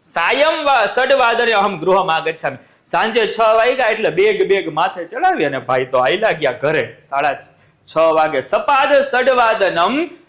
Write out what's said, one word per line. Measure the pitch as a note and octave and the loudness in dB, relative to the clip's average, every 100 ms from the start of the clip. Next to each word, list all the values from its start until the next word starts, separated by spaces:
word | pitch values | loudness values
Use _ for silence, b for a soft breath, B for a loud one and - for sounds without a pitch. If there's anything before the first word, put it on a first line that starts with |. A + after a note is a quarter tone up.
સાયં | - E3+ E3+ B3+ D4+ D#4+ | -10 -4 -2 0 0 0
વા | D4 B3+ G#3 | 0 0 0
ષડવાદને | B3 C4 C#4 A#3+ A#3 A#3 | 0 2 2 2 2 0
અહમ | G#3+ G#3 F3 | 2 0 -2
ગૃહમ | F3 F#3+ F#3+ | 0 2 2
આગચ્છામિ. | D#3+ D#3 D#3+ D3 C3 b b - | -2 -2 -6 -6 -8 b b -6
સાંજે | E3+ A3 A3+ G#3+ | -2 0 0 0
છ | - | 2
વાગ્યા | A3 A3+ A#3+ C4 A3+ | 2 4 2 0 0
એટલે | A3 F#3+ | 0 -2
બેગ, | E3 G#3+ G#3+ F#3+ | 2 2 2 0
બેગ | G3 D#3+ | 0 -2
માથે | D3+ F#3+ F#3 E3 | -2 -2 -4 -10
ચડાવી | A#3+ F#4 D#4 D3 | -2 -2 0 -2
અને | C3+ | -4
ભાઈ | B2 C3 C3 | -2 -2 0
તો | C3 | 0
આયલા | B2+ F#3 G#3+ | 0 0 -2
ગયા | D#3 C#3 | 0 -2
ઘરે. | B2 C#3 D#3 A2+ - | -2 -2 -2 -4 -8
સાડા | - C#3 D3 C3+ - _ b b - D#3 | -8 -4 -2 -4 -10 _ b b -8 0
છ | |
વાગે. | D#3+ D#3+ D#3 C#3 | 2 2 0 -2
સપાદ | - G#3+ - C4+ C#4+ C#4+ | -2 -4 0 0 2 2
ષડવાદનમ, | - B3 B3+ B3 A3+ G#3+ F#3 E3 F#3 C#4 F4 - | 2 0 2 2 2 2 0 0 0 -2 -6 -10